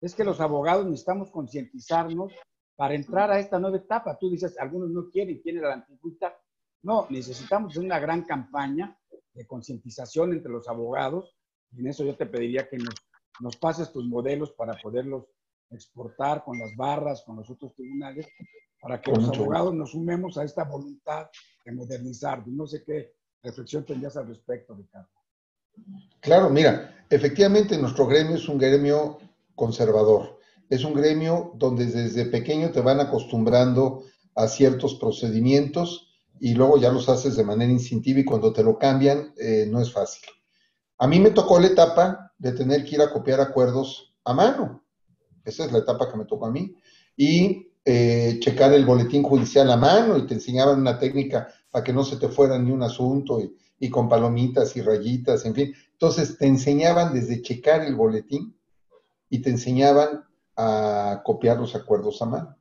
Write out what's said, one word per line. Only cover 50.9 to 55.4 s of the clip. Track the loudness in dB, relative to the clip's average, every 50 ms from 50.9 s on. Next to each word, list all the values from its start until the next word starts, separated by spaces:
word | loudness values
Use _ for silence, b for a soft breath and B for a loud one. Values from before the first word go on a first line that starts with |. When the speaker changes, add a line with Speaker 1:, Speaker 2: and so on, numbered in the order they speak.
| 0 0
Speaker 2:
técnica | -2 -2 0 -2 -2 0 -2 -4 -4 B B B B _
para | _ -6 -2
que | 0 0
no | 0 0
se | -2 -2
te | -4 -4 -4
fuera | 4 4 4 4 6 2
ni | 0 0
un | 0 0 -2
asunto | -4 -2 -2 -2 0 0 0 -2 -2 -4 -4
y, | -4 -6 -10 b b b b _
y | -6 -2
con | 0 0 2 4
palomitas | 4 4 4 2 2 0 0 0 2 2 0 0 -2
y | -4 0
rayitas, | 0 0 2 0 -2 -4 -2 0 0 0 0